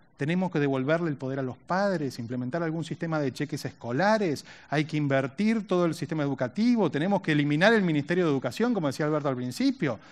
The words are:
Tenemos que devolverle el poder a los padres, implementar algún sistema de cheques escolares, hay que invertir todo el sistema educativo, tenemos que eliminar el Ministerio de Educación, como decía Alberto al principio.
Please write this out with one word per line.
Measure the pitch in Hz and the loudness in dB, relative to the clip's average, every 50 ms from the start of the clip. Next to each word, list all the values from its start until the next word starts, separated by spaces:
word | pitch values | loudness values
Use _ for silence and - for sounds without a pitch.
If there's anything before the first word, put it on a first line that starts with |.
| _ _ _ | _ _ _
Tenemos | - 139 147 170 185 185 180 | -4 -2 0 0 0 0 0
que | - 156 | 0 0
devolverle | 147 139 135 131 131 139 160 170 175 165 | 0 2 0 0 0 2 2 2 0 -2
el | 143 | -4
poder | 131 135 131 135 139 | -4 -4 -6 -4 -4
a | 135 | -4
los | 127 117 - | -6 -8 -10
padres, | - - 175 185 202 202 185 165 147 127 - - | -6 -4 -2 0 0 0 0 -2 -2 -4 -6 -6
implementar | 117 113 127 123 123 123 123 170 170 | -8 -6 -6 -6 -4 -4 -4 -4 -2
algún | 160 156 165 151 | -2 -4 -4 -6
sistema | - 151 - 170 165 160 151 | -8 -8 -6 -4 -2 -2 0
de | 147 131 | -2 -2
cheques | - - 151 139 - 139 - | -2 -4 -6 -6 -6 -6 -8
escolares, | 135 - - - 117 123 139 185 208 220 214 208 170 135 - - - - - - - | -10 -10 -10 -8 -4 -2 0 2 2 2 2 2 0 -2 -4 -6 -12 -20 -20 -10 -4
hay | 139 151 151 | -2 -2 -2
que | 156 156 151 | 0 -2 -2
invertir | 147 139 139 135 135 135 - - 208 214 226 226 196 - | 0 2 2 2 2 0 -2 0 0 2 2 0 0 0
todo | 185 180 175 | 0 2 2
el | 170 151 | 2 0
sistema | - 143 - 165 156 143 | -2 -6 -4 -2 -2 -2
educativo, | 143 135 - 131 120 - 202 220 247 240 226 196 151 | -2 -2 -2 -2 -2 0 2 2 4 4 4 2 2
tenemos | - 165 156 196 202 170 | 2 0 2 2 2 0
que | - 160 156 | 2 2 2
eliminar | 147 143 147 147 156 185 220 | 2 2 2 2 4 6 6
el | 233 220 190 | 6 6 4
Ministerio | 175 156 147 139 - 175 185 180 | 2 2 0 0 0 0 2 2
de | 160 | 2
Educación, | 139 135 127 123 - - 220 247 247 | 2 0 0 -2 -2 -2 0 0 0
como | 202 156 143 | 0 0 -2
decía | - - 156 | -2 0 0
Alberto | 151 156 151 143 147 | 0 0 0 0 0
al | 131 | -2
principio. | 123 123 123 120 - 247 277 262 - 170 135 110 - - - | -2 -4 -4 -2 0 0 0 0 0 -2 -2 -2 -4 -8 -16